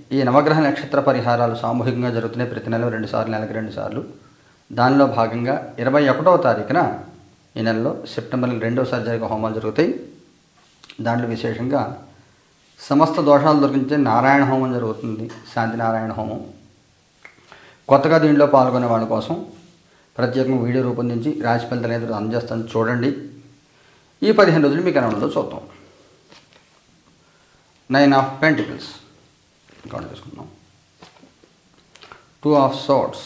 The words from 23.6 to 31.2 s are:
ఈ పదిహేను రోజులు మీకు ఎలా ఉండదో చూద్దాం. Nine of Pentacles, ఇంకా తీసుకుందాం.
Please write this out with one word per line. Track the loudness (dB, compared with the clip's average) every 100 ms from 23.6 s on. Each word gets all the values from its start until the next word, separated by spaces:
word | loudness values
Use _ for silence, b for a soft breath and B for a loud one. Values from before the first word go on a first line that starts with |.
| _ b b b b -2
ఈ | 2
పదిహేను | 6 6 6
రోజులు | 4 2
మీకు | 0 0
ఎలా | 0
ఉండదో | -2 -4 -4
చూద్దాం. | -6 -10 -16 -20 -20 _ _ _ _ -20 _ _ _ _ _ _ _ _ b b b b b b -2 2
Nine | 4
of | 4 2 0
Pentacles, | 0 0 -4 -8 -14 -20 -20 _ _ _ _ _ _ _ -14
ఇంకా | -12
తీసుకుందాం. | -12 -16 -18 -18 -20 -20 _ _ _ _ -20 _